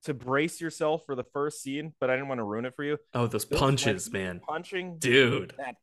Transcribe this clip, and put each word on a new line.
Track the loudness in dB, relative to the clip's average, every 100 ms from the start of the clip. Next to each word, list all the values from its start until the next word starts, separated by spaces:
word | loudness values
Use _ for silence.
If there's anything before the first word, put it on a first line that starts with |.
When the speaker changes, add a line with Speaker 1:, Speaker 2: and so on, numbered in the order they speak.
Speaker 1:
to | -6
brace | -6 0 2 2 -2
yourself | -8 -2 0 0 -4
for | -6
the |
first | -6 -4 -4 -4
scene, | -8 -6 -6 -2
but | 0
I | 2
didn't | 0
wanna | -4 -2
ruin | -2 -4
it | -6
for |
you. | -4 -4 _
Speaker 2:
Oh, | 0 0
those | 0 -2
Speaker 1:
Those, | 2
Speaker 2:
punches, | 4 4 2 0 -2
Speaker 1:
like, |
Speaker 2:
man. | -4 -4 -4 -6
Speaker 1:
punching | -8 -6 -6 -6 -2
Speaker 2:
Dude. | 6 8 8 4 -4 -10
Speaker 1:
that | -10 -12